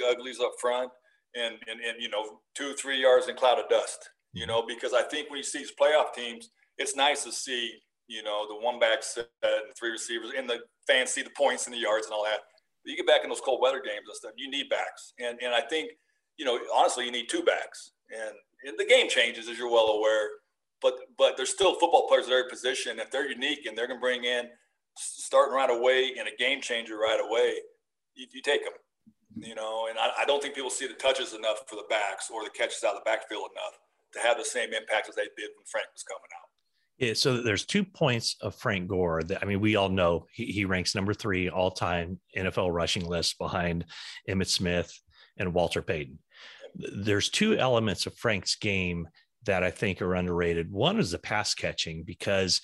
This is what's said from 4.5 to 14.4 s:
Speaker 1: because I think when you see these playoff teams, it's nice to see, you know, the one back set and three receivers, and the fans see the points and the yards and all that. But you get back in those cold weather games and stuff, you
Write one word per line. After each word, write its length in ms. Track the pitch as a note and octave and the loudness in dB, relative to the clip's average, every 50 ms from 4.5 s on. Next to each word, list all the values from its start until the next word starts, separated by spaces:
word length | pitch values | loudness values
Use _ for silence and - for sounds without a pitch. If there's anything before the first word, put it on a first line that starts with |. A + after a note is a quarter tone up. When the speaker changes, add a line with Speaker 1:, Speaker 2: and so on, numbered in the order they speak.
| A2+ A#2 A2+ A2+ | 0 0 0 0
Speaker 1:
because 260 | A#2+ A2+ - B2 B2 | -4 -6 -4 0 2
I 80 | A#2+ | 2
think 300 | A2+ - D3+ D3+ D3 D3 | 2 2 -2 -6 -6 -6
when 60 | C#3+ C#3 | -8 -8
you 60 | C3+ | -8
see 140 | - - D3 | -6 -6 -8
these 160 | C#3 C#3+ - | -8 -10 0
playoff 400 | - C#3+ D3 D3+ D3+ C3 - - | 4 4 6 6 6 4 2 0
teams, 380 | B2 A#2+ A#2+ A#2 A#2 - - _ _ _ _ _ - | -6 -8 -8 -8 -12 -14 -20 _ _ _ _ _ -6
it's 180 | C3+ - - | -4 -4 0
nice 280 | C3+ C#3 D3 D3 - - | 2 2 2 2 0 -2
to 80 | A#2+ | -6
see, 480 | A2+ - - C#3 B2+ A#2+ A#2+ A2+ A2 G#2+ _ _ _ _ _ - | -8 -8 -6 -4 -4 -4 -4 -4 -8 -12 _ _ _ _ _ -14
you 140 | A#2 A2 | -12 -8
know, 240 | G#2+ G#2+ G#2 G#2 G#2+ G#2 | -6 -4 -4 -2 -4 -6
the 160 | G#2+ G#2+ A2+ | -6 -4 -4
one 140 | A#2+ A#2+ A#2 | -4 0 2
back 240 | A#2 A2+ A2 G#2+ | 4 4 4 2
set 260 | - - - A#2 A#2 - _ _ | 0 -4 -6 -8 -8 -8 _ _
and 340 | - G#2+ G#2+ G#2+ G#2+ - - | 0 0 0 0 -2 -6 -10
three 140 | - A#2+ A#2 | -8 -6 -6
receivers, 440 | A2+ A2 - - A#2+ A#2 A2+ A2+ C3+ C3 | -6 -6 -6 -6 -6 -6 -6 -6 -6 -6
and 100 | B2+ A#2+ | -4 -4
the 120 | A#2+ A#2 - - _ _ _ | -6 -6 -6 -12 _ _ _
fans 240 | - C#3 B2+ B2+ B2+ | 2 2 2 2 2
see 140 | - C#3 C3 | -2 -4 -6
the 80 | C3+ | -6
points 340 | - - C#3+ B2+ B2 B2 - | -2 2 2 2 2 0 -4
and 80 | A#2+ B2 | -6 -6
the 60 | A#2+ | -4
yards 260 | A#2 G#2 G#2+ A2 G#2+ | 0 0 0 0 0
and 80 | A2 G#2+ | -2 -4
all 100 | G#2 G#2 | -4 -2
that. 160 | G#2+ G#2+ G2+ - _ _ _ _ _ _ _ _ | 0 -2 -2 -4 _ _ _ _ _ _ _ _
But 80 | B2 | -10
you 40 | C#3+ | -8
get 120 | E3 F3 D#3 | -2 4 4
back 160 | D3+ C#3 C#3 | 4 4 4
in 60 | C3+ | 2
those 120 | B2 A#2 | -4 -4
cold 180 | - C3+ B2+ A#2+ | -2 0 2 4
weather 220 | B2 C3 C3+ C3 - | 4 2 2 0 -4
games 220 | A2+ G#2 G#2 - | -6 -8 -8 -10
and 100 | - - | -14 -16
stuff, 160 | - - A2 A2+ | -14 -14 -16 -12
you 120 | A#2 | -12